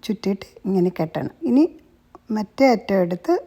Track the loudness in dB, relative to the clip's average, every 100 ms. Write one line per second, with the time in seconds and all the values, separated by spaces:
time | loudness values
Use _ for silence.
0 | -2 -2 -2 -4 -6 -10 -2 2 2 0
1 | -6 -4 -8 -6 0 2 2 -2 _ _
2 | _ -20 _ -6 -6 0 2 2 -2 -2
3 | -2 -4 -4 -4